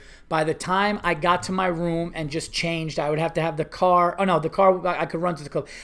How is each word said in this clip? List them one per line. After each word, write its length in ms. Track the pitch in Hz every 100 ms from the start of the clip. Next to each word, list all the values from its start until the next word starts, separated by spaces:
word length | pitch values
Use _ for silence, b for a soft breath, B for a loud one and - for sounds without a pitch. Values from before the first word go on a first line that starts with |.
| B B -
by 140 | 160
the 80 | 156
time 440 | 156 - 185 208 208
I 100 | 175
got 280 | 160 175 180
to 80 | -
my 160 | 185 185
room 420 | 165 170 165 170 160
and 120 | 151
just 220 | 156 -
changed, 460 | - 165 165 160 139
I 100 | 151
would 100 | 151
have 120 | 165
to 60 | 160
have 160 | 160 156
the 80 |
car. 500 | - - 185 180 175 -
Oh, 60 |
no, 160 | 196 165
the 100 | 156
car, 340 | - 196 185 175
I, 160 | 147
I 40 | 156
could 160 | 165
run 140 | 180 156
to 80 |
the 40 | 143
club. 200 | 160 - B